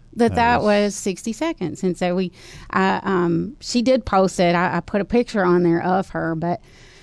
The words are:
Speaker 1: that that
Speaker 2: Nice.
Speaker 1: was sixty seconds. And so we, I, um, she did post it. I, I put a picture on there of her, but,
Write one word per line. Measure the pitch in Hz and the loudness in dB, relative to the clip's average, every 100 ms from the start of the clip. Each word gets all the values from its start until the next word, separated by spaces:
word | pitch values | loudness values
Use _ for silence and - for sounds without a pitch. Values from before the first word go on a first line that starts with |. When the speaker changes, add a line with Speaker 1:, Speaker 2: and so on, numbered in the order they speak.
| - | -10
Speaker 1:
that | - 233 | 0 0
that | 240 233 240 | 2 2 2
Speaker 2:
Nice. | |
Speaker 1:
was | 208 208 208 196 | 2 2 0 -2
sixty | 208 180 226 | -6 -6 -8
seconds. | 214 330 320 160 - | -4 -6 -4 -6 -4
And | 185 170 | -4 -2
so | 180 180 | -2 -2
we, | 180 - - - - | -4 -8 -20 -20 -6
I, | 190 190 190 | 0 0 0
um, | 196 185 170 165 185 294 | -2 0 0 0 -4 -10
she | - 247 | -4 0
did | 233 262 | 2 2
post | - 196 190 - | 2 2 2 2
it. | 175 170 | 2 2
I, | 175 170 | 0 -2
I | |
put | - 202 | -4 -4
a | |
picture | 196 240 240 220 | 0 0 0 0
on | 180 180 | 2 4
there | 175 170 | 4 2
of | 180 190 180 | 2 0 -2
her, | 165 165 | -4 -4
but, | 165 170 175 - - - - | -4 -4 -4 -8 -20 -20 -20